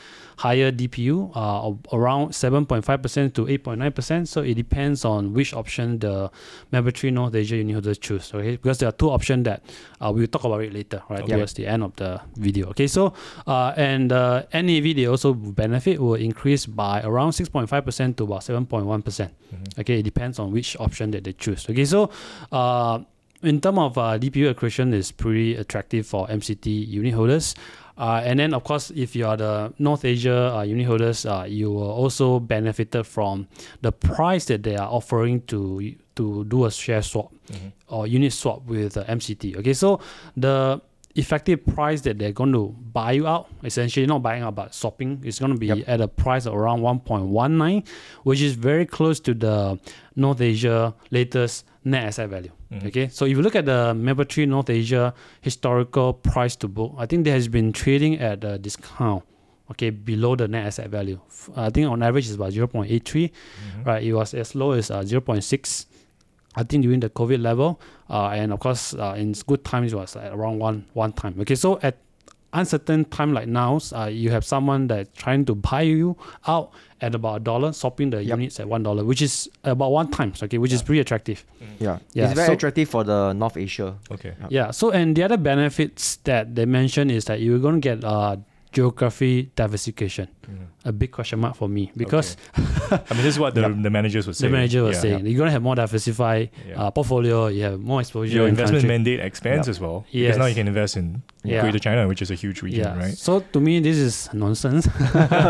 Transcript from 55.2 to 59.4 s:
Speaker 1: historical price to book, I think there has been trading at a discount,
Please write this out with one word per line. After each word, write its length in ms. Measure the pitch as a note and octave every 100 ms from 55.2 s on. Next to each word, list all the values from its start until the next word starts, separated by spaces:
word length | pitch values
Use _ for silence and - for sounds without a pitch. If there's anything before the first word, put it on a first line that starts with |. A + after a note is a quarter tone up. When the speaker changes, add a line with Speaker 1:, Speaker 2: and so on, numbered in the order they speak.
| - -
Speaker 1:
historical 720 | C3+ - B2+ B2 B2 C#3 B2+
price 420 | B2 - - B2 -
to 120 | G#2+
book, 260 | G2+ A#2 C#3+
I 80 | A#2
think 200 | E3+ D3+
there 80 | C3+
has 140 | A#2
been 240 | A#2 A2
trading 460 | G#2+ - C#3 D3+ D#3
at 220 | A#2 G2+ G#2+
a 120 | G2+
discount, 640 | G2+ - - - A#2 G2 - _